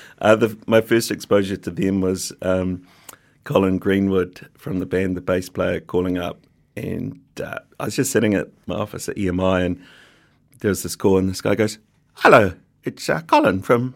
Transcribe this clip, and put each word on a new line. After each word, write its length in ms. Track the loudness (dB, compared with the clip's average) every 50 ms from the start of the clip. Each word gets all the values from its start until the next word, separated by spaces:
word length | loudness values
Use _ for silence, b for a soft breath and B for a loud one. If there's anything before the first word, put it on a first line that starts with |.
| B B B B
Uh, 140 | 4 4 4
the, 200 | 6 4 0 0 -2 -2 2
my 140 | 4 4
first 280 | 4 4 2 0 2 0
exposure 480 | -6 -6 -2 2 2 2 2 0 -4 -6
to 140 | -8 -8
them 280 | -6 -2 0 0 0 0
was, 300 | 0 0 -2 -2 -4 -10 -10 -6 -2
um, 420 | -2 0 0 0 -2 -4 -6 -10 B B B B B B B B B B B B
Colin 360 | -2 0 2 2 2 0 0
Greenwood 680 | 0 0 2 2 2 2 2 0 0 -2 -6 -18 -20 -20 _
from 220 | _ -12 -8 -6 -6
the 80 | -6
band, 320 | -4 -2 -2 -2 -2 -4 -6
the 40 |
bass 280 | -4 -2 -2 -2 -4 -6
player, 300 | -6 -4 -4 -2 -2 -4
calling 400 | -6 -4 -4 -2 -2 0 -2 -4
up. 260 | -4 -6 -10 -12 _ _ _ _ _ _ -14 -12
And, 420 | -10 -8 -8 -8 -8 -10 -12 -14 _ _ -14 -12 -10
uh, 140 | -10 -10 -12 -14 _ _ -10
I 60 | -8
was 100 | -6 -2
just 160 | -2 -2 0
sitting 240 | 2 2 2 2 2
at 140 | 0 0 -4 -10 _ _ -8
my 80 | -6
office 340 | -6 -6 -8 -8 -12 -10 -10
at 80 | -8 -4
E 100 | -4 -2
M 120 | -2 0
I, 220 | 0 2 2 2
and 200 | 0 0 -2 -4 b b b b b b b b b b b b b _ _ -4
there 100 | -2 -2
was 140 | -2 -2 -4
this 120 | -10 -8
call, 220 | -2 0 2 4 4
and 100 | 2 0
this 120 | -2 -4
guy 140 | -2 -2 0
goes, 220 | 0 0 -2 -2 -8 _ _ _ _ _ _ _
"Hello, 380 | 2 4 6 8 8 6 4 0 -6 _ _ _ _ -12
it's, 260 | -12 -10 -8 -4 -4
uh, 120 | -4 -4
Colin 400 | -2 0 2 4 4 4 0 0
from 320 | 2 2 2 2 2 -2 -6